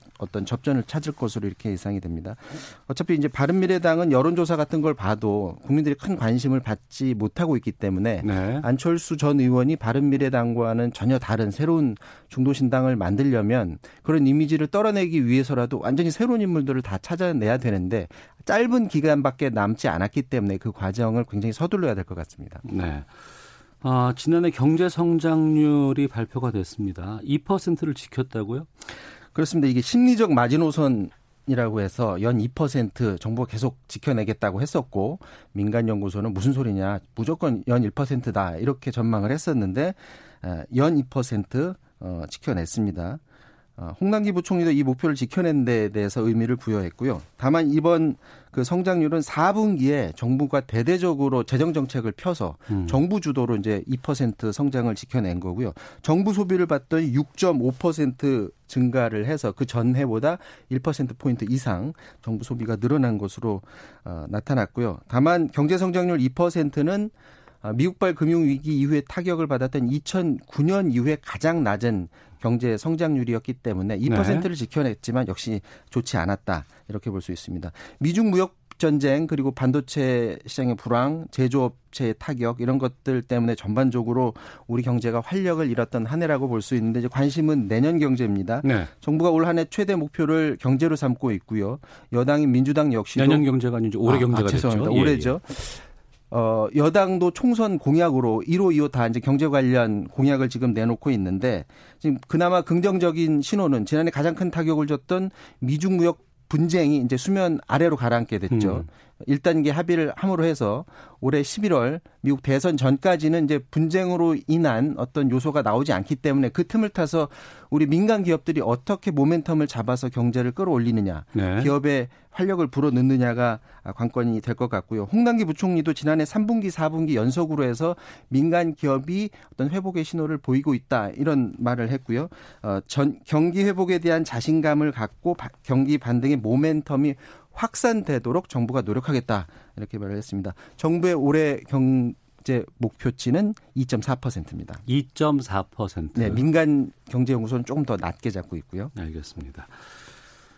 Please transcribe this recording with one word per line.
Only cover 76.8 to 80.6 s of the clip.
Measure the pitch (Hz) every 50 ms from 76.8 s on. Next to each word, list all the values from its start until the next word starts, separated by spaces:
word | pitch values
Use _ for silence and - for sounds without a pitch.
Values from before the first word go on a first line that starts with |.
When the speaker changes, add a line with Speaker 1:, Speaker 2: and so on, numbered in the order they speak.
| _
Speaker 1:
이렇게 | - 101 101 - 113
볼 | 98 95
수 | - -
있습니다. | 90 - - - 92 87 - 85 - - - - -
미중 | _ 139 165 170 214 226 208
무역 | 180 185 190 180 - _ _ _ -
전쟁, | - 170 156 151 143 139 135 135 147 165
그리고 | 151 160 143 135 135
반도체 | 127 - 131 131 131 147 127 - - 147 131 131 123 120 117 107 82 - -
시장의 | 107 - -